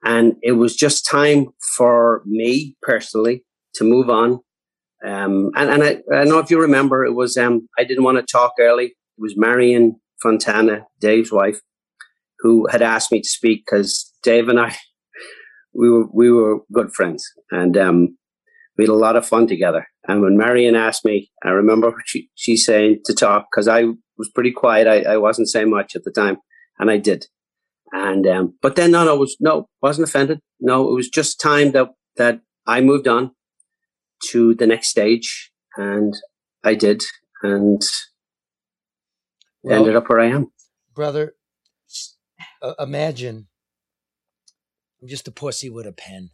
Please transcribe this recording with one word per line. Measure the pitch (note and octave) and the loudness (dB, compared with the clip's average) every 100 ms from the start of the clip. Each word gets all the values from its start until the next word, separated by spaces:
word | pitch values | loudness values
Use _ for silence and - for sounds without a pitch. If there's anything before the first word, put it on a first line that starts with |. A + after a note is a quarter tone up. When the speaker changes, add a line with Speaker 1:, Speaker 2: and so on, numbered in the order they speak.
Speaker 1:
And | A2+ A#2 A#2 - | 0 0 0 0
it | A#2+ | -2
was | A#2+ A#2 - | 0 0 0
just | D3 D3 - | -2 -2 -2
time | C#3+ D3 D3 C3+ _ - - | 0 2 2 0 _ -10 0
for | A#2+ A#2+ A#2 A2+ G2+ | 2 4 2 0 -4
me | G#2+ A2+ C3 D3+ - | -4 -2 -2 -4 -14
personally | - A2+ - A2 A2 B2+ _ _ _ - | -4 -4 -2 -2 -2 -2 _ _ _ -4
to | |
move | A2 A#2+ B2+ | 2 2 2
on. | A2+ A#2 B2 _ _ _ _ _ _ G2+ | 2 0 -2 _ _ _ _ _ _ -12
Um, | G2 G2 G2 G2 - | -8 -4 -2 -2 -2
and, | C#3+ | 0
and | C#3+ | 2
I, | D3 - - | 0 -2 -4
I | C#3+ | 0
don't | C#3+ | 2
know | D#3+ | 2
if | D#3 | 2
you | E3 | 0
remember, | D#3+ C3+ C#3 C3 B2+ | 2 2 2 0 -2
it | |
was, | A#2+ B2 B2+ | -2 -4 0
um, | A#2+ A#2+ A2+ - | 0 0 -4 -6
I | B2 | -4
didn't | C3 | 0
want | C3 C3 | 0 0
to | A#2+ | 0
talk | B2 B2 - | 0 0 2
early. | A#2 A#2+ B2 | 4 4 0
It | _ _ _ | _ _ _
was | A2 G#2 | -10 -2
Marion | A2+ A#2+ B2 B2 A#2 A2+ _ _ | 0 4 4 4 4 2 _ _
Fontana, | A#2 A2 A2+ G#2+ A2 G#2 G#2+ _ | 0 0 0 0 0 0 -10 _
Dave's | G#2+ A2 A2 | 0 0 0
wife, | G#2+ G2 G#2 _ _ _ _ - _ _ _ | 0 0 -2 _ _ _ _ -20 _ _ _
who | A2+ A2+ G#2+ | 2 2 2
had | A#2+ | 0
asked | A#2 A2+ - | 0 0 -2
me | A2 | -4
to | - | -4
speak | - A#2 G#2+ - | -2 0 -2 -2
'cause | G#2 G2 - - _ | -2 -2 -6 -10 _
Dave | - A#2 A#2 | 2 2 4
and | B2 | 0
I, | A#2 - - _ _ - - - - _ _ | 0 -6 -20 _ _ -20 -20 -20 -20 _ _
we | - A#2+ | 0 2
were, | A#2 A2 | 2 0
we | A2 A#2+ | 2 4
were | A#2+ A2 G#2+ - | 4 2 -2 -4
good | G#2+ G2+ | -4 -4
friends, | - F#2 D2+ - _ _ | -4 -4 -4 -14 _ _
and, | F2+ F2+ F2+ | -2 0 2
um, | F#2 F2 F2 - _ _ _ _ _ - | 2 2 2 -2 _ _ _ _ _ -2
we | |
had | G#2+ | 2
a | G#2+ | 2
lot | A2 A#2 | 2 2
of | A2+ | 0
fun | A2+ A#2 | 0 0
together. | F#2 F2+ E2 - _ - | 0 -2 -2 -6 _ -4
And | G2 | 0
when | G2 G2+ | 2 2
Marion | A2+ B2 A#2+ A2+ | 2 2 2 2
asked | A2+ A#2 A2+ | 0 -2 -2
me, | G2+ G2+ _ - | -2 -6 _ -2
I | |
remember | F#2+ G#2 A2 A#2 A2+ - | 0 2 2 0 -2 -10
she, | - - _ | -12 -12 _
she | - A2+ | -4 -2
saying | - A2 G#2+ G#2+ - | 2 2 2 0 -2
to | |
talk, | G#2+ G#2+ G2+ - | -2 0 0 -2
'cause | - G#2 | -2 0
I | A2+ A#2 A2+ _ _ | 2 0 -4 _ _
was | A2 | -10
pretty | - B2 | -4 -4
quiet. | B2 B2 G#2+ A2 | 0 0 2 4
I, | G#2+ - | 2 2
I | A2 | 0
wasn't | G#2+ A2+ G#2+ | 0 0 -2
saying | A2+ G#2+ | 0 0
much | G#2 G2 F2+ | -2 -4 -10
at | |
the | - | -8
time, | G2 G#2 F#2+ _ _ _ _ | -2 -2 -2 _ _ _ _
and | G#2 | 0
I | G#2 | 0
did. | G2+ F#2+ - _ _ _ _ _ _ | 0 -4 -6 _ _ _ _ _ _
And, | F#2 G2 F#2+ F#2+ | -6 -4 0 0
um, | F#2 F2+ _ | 0 -4 _
but | C3+ D3+ | -4 0
then, | F3 | 2
no, | E3+ E3 | 4 4
no, | D3 | 2
it | |
was, | C3+ - | -2 -2
no, | D#3+ D#3 - _ | -2 -2 -4 _
wasn't | C#3 D3+ D#3+ | -4 -2 -2
offended. | C#3 C#3 D3+ _ _ | 0 -2 -4 _ _
No, | - B2+ C3+ | -2 0 0
it | |
was | B2+ B2+ | -2 -4
just | - D3 - | -4 -4 -4
time | D#3 D3 C#3+ | 0 2 2
that, | C3+ B2+ _ _ _ | 2 0 _ _ _
that | A#2+ A#2 _ _ - | -2 -2 _ _ -4
I | A#2+ | 2
moved | C3 C#3 C3 | 2 2 2
on | A#2+ B2+ _ _ _ _ _ _ _ _ _ - | 0 -2 _ _ _ _ _ _ _ _ _ -6
to | A#2 A#2 | 2 2
the | A#2 A#2 | 4 2
next | A2+ - | 0 -2
stage, | - G#2+ A#2 A#2 - - _ _ - | -2 0 0 -4 -14 -18 _ _ -10
and | G2+ G#2 G#2+ G2+ - _ _ _ | -6 -4 -4 -6 -16 _ _ _
I | G#2 A2 | -2 0
did, | G#2+ G#2+ - - _ _ | 0 0 -4 -14 _ _
and | G2+ G2+ G2+ G#2 - - - _ _ _ _ _ _ _ _ _ _ _ _ _ _ _ | -4 0 2 0 -2 -8 -14 _ _ _ _ _ _ _ _ _ _ _ _ _ _ _
Speaker 2:
Well, | C3 G#2+ | -4 2
Speaker 1:
ended | A2 A2 | 2 2
up | A#2 | 0
where | A#2 | 0
I | A#2 | 2
am. | C3+ C#3+ _ _ _ _ - | 0 -6 _ _ _ _ -8
Speaker 2:
brother, | D3+ D3 D3+ _ _ _ _ _ _ - - _ _ _ - _ | -6 -6 -8 _ _ _ _ _ _ -20 -20 _ _ _ -20 _
uh, | B2 - | -14 -10
imagine | C#3 C#3 D#3 B2+ B2 A2 G#2 _ _ _ _ _ _ _ _ _ _ _ _ _ _ _ | -10 -6 -8 -8 -12 -14 -20 _ _ _ _ _ _ _ _ _ _ _ _ _ _ _
I'm | B2+ | -20
just | C3+ - | -18 -18
a | |
pussy | - C#3+ B2 C3 | -14 -12 -12 -14
with | A2+ G#2 | -16 -18
a | |
pen. | F#2 - F#2+ F#2 | -20 -20 -20 -20